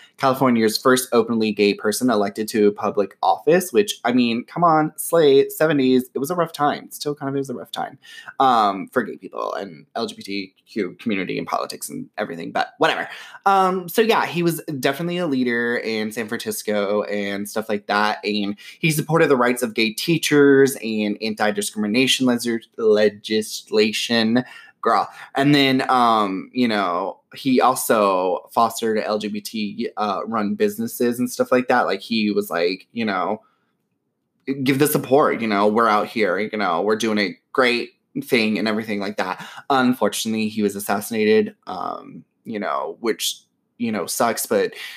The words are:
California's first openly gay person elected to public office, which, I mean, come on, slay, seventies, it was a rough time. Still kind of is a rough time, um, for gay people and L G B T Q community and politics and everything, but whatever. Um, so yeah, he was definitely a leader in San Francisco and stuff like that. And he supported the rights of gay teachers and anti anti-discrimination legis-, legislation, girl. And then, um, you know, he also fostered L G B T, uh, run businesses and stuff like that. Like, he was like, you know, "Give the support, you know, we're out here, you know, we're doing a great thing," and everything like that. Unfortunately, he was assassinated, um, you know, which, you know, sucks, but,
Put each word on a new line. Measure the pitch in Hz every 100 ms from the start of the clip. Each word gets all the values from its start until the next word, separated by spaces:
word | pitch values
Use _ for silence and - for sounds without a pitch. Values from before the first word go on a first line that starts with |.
| - _
California's | 131 127 131 117 110 107
first | 135 127 127
openly | 120 113 113 110
gay | 104 101
person | 98 107 104 127
elected | 107 101 107 107
to | 110 104
public | 104 104 101 98 -
office, | 92 - 147 175 185
which, | 113 104 -
I | 120
mean, | 123 120 117
come | - 165
on, | 170 156 156 -
slay, | - 170 147 139 139
seventies, | - 156 147 131 127 127
it | 123
was | 139
a |
rough | 175 165
time. | - 147 95 -
Still | - 147
kind | 147 139
of | 139
is | 139
a |
rough | 117 -
time, | - - 139 - - - -
um, | 135 120 104 98 85
for | 127
gay | 107 -
people | 92 57 55
and | - 98 73 _
L | 110 110
G |
B | -
T | 101 101 95 _ _
Q | 110 90 87
community | 117 98 95 107
and | -
politics | - - - -
and | 95 - -
everything, | 101 82 85
but | - - _
whatever. | 156 104 - - - -
Um, | 196 196 190 185 175
so | -
yeah, | 226 185
he | 107 156
was | 170 151 - 139
definitely | 139 139 170 175
a | 175
leader | 135 123 120 120 120
in | 110 110 107
San | 117 110
Francisco | 117 110 107 - 104 98 104
and | - 104 101 101 101
stuff | 110 107
like | 104 -
that. | 104 107 -
And | 104 104 101 104 - -
he | 165
supported | 147 127 160 156
the | 131
rights | 120 123
of | 117
gay | 107 110
teachers | - - 160 - 147 143 139 135 113
and | 110 110 104 104
anti | 110 107
anti-discrimination | 107 104 104 110 104 120 131 - 127
legis-, | 120 120 113 - -
legislation, | 110 104 107 104 - 107 107 - - 107 110 104 - 117 110 120 127 - - _
girl. | 113 104 - - -
And | 135 139
then, | 147 135 131 -
um, | 127 117 113 101 95 -
you | 127 120
know, | 107 95 87 92 - _
he | - 135 127
also | 123 131 - 113 101 92 92 - -
fostered | - 113 - 113 104
L | 92 107
G | 104
B | 104
T, | - 110 101 104 117 -
uh, | 104 92 107
run | 113 101
businesses | 104 104 107 117 - 120 120
and | 123
stuff | - 127
like | 127 123
that. | 127 85
Like, | 98
he | - 113 104
was | 101 101
like, | 82 87 95 -
you | 117
know, | 110 95 90 107 _ _ _ _ _ _ _ _ _ _ - 139
"Give | 131 135
the | 147
support, | 156 - 135 117 73
you | 113
know, | 101 104
we're | 107 113
out | 104 -
here, | 113 101 92
you | 107 107
know, | 98 82
we're | 101 110
doing | 113 107
a | 98 - _
great | - 127 120 - _ _ 127
thing," | - 123 110 107
and | 110
everything | 107 110 101
like | 98 104
that. | 92 92 - - -
Unfortunately, | 135 123 123 104 - 110 110 107
he | 110
was | 101 101
assassinated, | 104 101 104 113 151 107 107 - -
um, | 92 - - 95 - - _
you | - 107
know, | 87 69 73 87
which, | 113 - - - _ _ _ _
you | 117
know, | 107 80
sucks, | - 117 107 -
but, | 107 92 - -